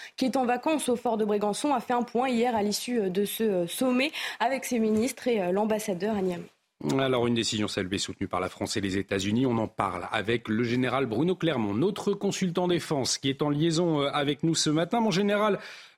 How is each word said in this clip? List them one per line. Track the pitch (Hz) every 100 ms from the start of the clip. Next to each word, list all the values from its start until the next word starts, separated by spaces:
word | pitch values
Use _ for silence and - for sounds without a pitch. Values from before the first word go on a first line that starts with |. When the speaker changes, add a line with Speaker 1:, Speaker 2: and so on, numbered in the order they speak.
| - -
Speaker 1:
qui | 262
est | 269
en | 240
vacances | 247 320 302 -
au | 240
fort | 247 220
de | 214
Brégançon, | 208 208 196 294
a | 254
fait | -
un | 240
point | 240 233 262
hier | 226 247 226
à |
l'issue, | 208 202 - 247
euh, | 190
de | 180 202
ce, | -
euh, | 220 180 170
sommet | - 262 247 294 - - -
avec | 240 262 262
ses | 247
ministres | 220 214 254 - 254
et, | 220
euh, | 180
l'ambassadeur | 190 214 214 214 180 208 208
à |
Niamey. | 185 175 175 _ _ - 151 135
Speaker 2:
Alors, | 131 127 120
une |
décision | 117 110 107 104
saluée, | - 92 95
soutenue | - - 95
par | 90
la | 92
France | - 95 110
et |
les | 98 95
États-Unis. | 95 101 98 117 131
On | 113
en | 107
parle | - 101 90 92
avec | 110 104 117 -
le | 107
général | 120 123 127 127 127
Bruno | 107 175 175
Clermont, | 165 131 104
notre | 104 185 - 202
consultant | 196 202 - 190 175 180
défense, | 170 - 143 113 -
qui | 135
est | 135
en | 147
liaison, | 147 170 160 175 151
euh, | 139
avec | 147 143 135
nous | 165 156
ce | 156
matin. | 151 175 233
Mon | 220
général, | 175 202 208 208 - - - -